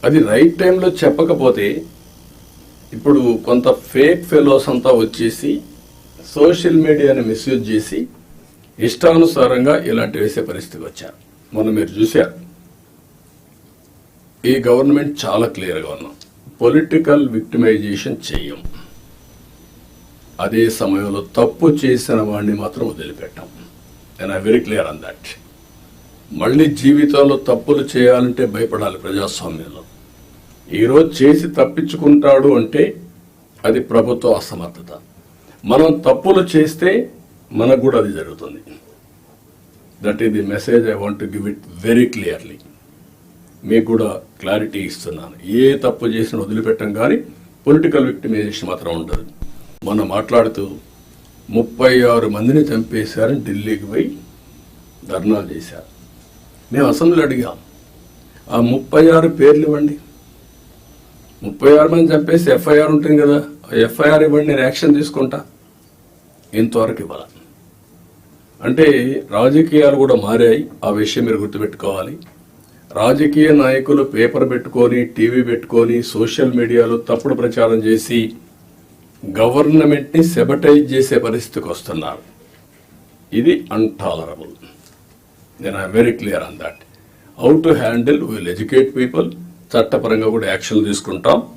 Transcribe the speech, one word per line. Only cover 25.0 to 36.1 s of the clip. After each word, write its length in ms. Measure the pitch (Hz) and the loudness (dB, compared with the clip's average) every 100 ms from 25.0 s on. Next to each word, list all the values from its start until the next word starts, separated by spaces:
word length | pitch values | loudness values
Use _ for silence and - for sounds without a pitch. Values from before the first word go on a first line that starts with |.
that. 180 | - - - - - _ _ - - - - - - 78 | -16 -18 -20 -20 -20 _ _ -20 -20 -20 -20 -20 -16 -6
మళ్ళీ 220 | 85 139 156 - | 0 2 2 2
జీవితంలో 560 | 135 147 143 143 139 135 - | 2 4 4 4 4 2 0
తప్పులు 340 | 120 - 147 135 | -2 0 -2 0
చేయాలంటే 500 | 131 123 123 123 120 127 | 2 4 4 2 -2 -4
భయపడాలి 440 | 104 110 107 101 92 | -2 -6 -4 -6 -8
ప్రజాస్వామ్యంలో. 800 | 90 98 98 - 90 80 78 76 76 - - _ - - - - - | -8 -6 -6 -8 -10 -12 -14 -20 -20 -20 -20 _ -20 -20 -20 -20 -12
ఈరోజు 520 | 92 113 139 160 - | 0 4 6 4 4
చేసి 240 | 135 151 170 | 4 4 2
తప్పించుకుంటాడు 1080 | - 135 - 156 - 147 147 143 135 143 123 | 0 0 0 -6 -2 4 4 6 4 4 2
అంటే 380 | 110 147 180 - - - _ _ _ _ | 0 0 0 -2 -18 -20 _ _ _ _
అది 160 | 101 113 | -2 -2
ప్రభుత్వ 520 | - 113 113 117 123 | 0 0 0 0 0
అసమర్థత. 640 | 101 - 92 85 - 87 - - _ _ _ _ _ | 0 -2 -12 -12 -14 -20 -20 -20 _ _ _ _ _
మనం 380 | - 139 160 147 | 0 4 4 2
తప్పులు 520 | - | 0